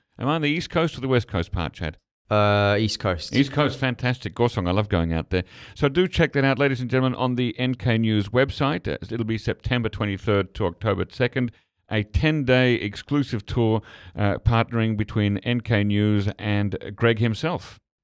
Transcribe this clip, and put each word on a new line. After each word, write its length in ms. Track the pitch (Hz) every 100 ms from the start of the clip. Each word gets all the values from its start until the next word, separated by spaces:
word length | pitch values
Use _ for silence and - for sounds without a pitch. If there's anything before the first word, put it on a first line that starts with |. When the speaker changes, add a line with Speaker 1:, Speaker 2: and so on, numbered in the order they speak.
| _ -
Speaker 1:
am 100 | 127
I 60 | 160
on 60 |
the 60 | 147
East 200 | 160 -
Coast 260 | 170 165 135
or 40 |
the 60 | 131
West 200 | 123 -
Coast 240 | 90 -
part, 220 | 95 78
Chad? 240 | - 78 - _ _ -
Speaker 2:
Uh, 460 | 104 104 101 101 104
East 200 | 107 -
Coast. 340 | 101 85 -
Speaker 1:
East 180 | 117 135
Coast, 260 | 147 139 131
fantastic. 560 | 131 117 123 123 -
Gosong, 320 | - 120 107 87
I 20 |
love 160 | 98 104
going 220 | 90 82
out 140 | 82 -
there. 140 | 92 - - -
So 140 | - 143
do 160 | 151 185
check 240 | - 156
that 100 | 139
out, 140 | 135 131
ladies 220 | 139 123
and 100 | 123
gentlemen, 240 | 131 131 -
on 180 | 127 123
the 220 | 123 -
N 160 | 127
K 220 | 127 127 113
News 300 | 113 107 101
website. 560 | 123 - - 139 170 -
Uh, 120 | 69 95
it'll 140 | 117
be 140 | 113 113
September 500 | - - - 123 110
twenty-third 640 | - 104 95 - 101 95 -
to 100 | 92
October 400 | 82 110 95 90
second, 420 | - 123 131 120 - _ _ -
a 120 | 110
ten-day 720 | 104 - 156 156 127 127 127
exclusive 720 | 117 104 104 - 147 131 107 -
tour, 340 | 127 113 110 - - -
uh, 220 | - 104 -
partnering 560 | - 113 117 117 110 107
between 400 | 104 110 104 101
N 240 | 120 120
K 220 | 110 107
News 440 | 104 101 104 104 98 -
and 380 | 104 101 101 - - 101
Greg 220 | 117 110
himself. 640 | 117 107 160 165 - - _ _